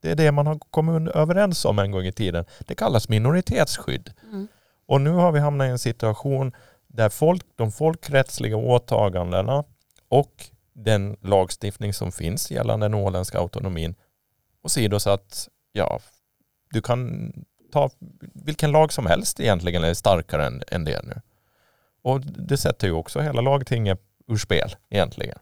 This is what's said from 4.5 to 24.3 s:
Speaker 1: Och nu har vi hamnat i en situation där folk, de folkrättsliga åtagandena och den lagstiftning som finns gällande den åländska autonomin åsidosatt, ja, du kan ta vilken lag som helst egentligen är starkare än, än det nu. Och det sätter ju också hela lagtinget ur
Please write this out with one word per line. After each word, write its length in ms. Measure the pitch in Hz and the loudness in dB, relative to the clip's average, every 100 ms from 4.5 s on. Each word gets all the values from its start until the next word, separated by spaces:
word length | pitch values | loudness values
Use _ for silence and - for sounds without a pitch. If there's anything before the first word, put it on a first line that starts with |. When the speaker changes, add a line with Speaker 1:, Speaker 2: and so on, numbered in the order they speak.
| _ _ _ - | _ _ _ 0
Speaker 1:
Och 140 | 139 | 2
nu 100 | 143 | 4
har 220 | 175 175 | 4 4
vi 60 | 151 | 4
hamnat 260 | 147 143 135 | 2 0 0
i 40 | |
en 80 | 123 | 0
situation 760 | 123 117 113 107 139 135 131 - _ _ _ | -4 -2 -2 -2 -2 -2 -2 -6 _ _ _
där 220 | 113 110 | 0 0
folk, 340 | - 156 180 - - | 4 2 2 -4 -4
de 160 | 110 | -4
folkrättsliga 840 | - 156 165 - 139 131 - 110 110 | 0 -2 -2 0 0 0 -4 -4 -2
åtagandena 1080 | 120 123 - 110 104 90 87 87 104 139 147 _ _ _ _ | 2 2 4 2 2 0 -2 0 0 -2 -4 _ _ _ _
och 240 | 127 143 _ - _ _ | 2 2 _ -20 _ _
den 420 | - 110 107 98 - | -6 0 2 0 -6
lagstiftning 720 | 95 98 92 - 101 - 101 | 2 2 2 -2 -8 -6 -6
som 180 | 98 92 | -4 -6
finns 380 | - 80 - - | -4 -6 -4 -4
gällande 340 | - - 110 | -4 -2 0
den 100 | 107 | 0
åländska 440 | 107 98 90 92 95 | 0 -2 -2 -4 -4
autonomin 560 | 90 - 95 87 82 95 _ _ _ _ _ _ | -4 -6 -6 -4 -6 -8 _ _ _ _ _ _
åsidosatt, 840 | 82 - 110 104 101 98 _ - - _ _ | -4 0 0 0 0 0 _ -14 -14 _ _
ja, 280 | 107 90 - - _ _ _ _ _ _ | -4 -2 -4 -10 _ _ _ _ _ _
du 100 | 107 | -6
kan 500 | - 123 123 - - - - _ _ | -2 -2 -2 -8 -10 -12 -20 _ _
ta 180 | 147 139 _ - - - | 0 0 _ -20 -20 -20
vilken 360 | - 147 151 151 | -12 -10 -2 2
lag 200 | 147 156 | 4 4
som 140 | - 104 | 2 2
helst 340 | 92 - - | 2 0 -2
egentligen 440 | 113 92 85 87 | 0 2 0 0
är 100 | 82 | 0
starkare 520 | 85 - 90 76 76 69 | 0 2 2 2 -2 -2
än, 160 | 64 - | -6 -8
än 160 | - | -4
det 160 | 76 50 | -4 -6
nu. 160 | 50 - _ _ _ _ _ _ _ _ | -8 -14 _ _ _ _ _ _ _ _
Och 180 | 127 135 | -2 -2
det 360 | 139 - - 139 | -4 -12 -4 -2
sätter 300 | - - 98 | 0 -2 -2
ju 60 | |
också 280 | 80 - 139 | -2 -4 -4
hela 200 | 151 120 | -2 0
lagtinget 600 | 127 139 131 120 104 95 _ _ | 2 0 0 0 0 0 _ _
ur 80 | - | -4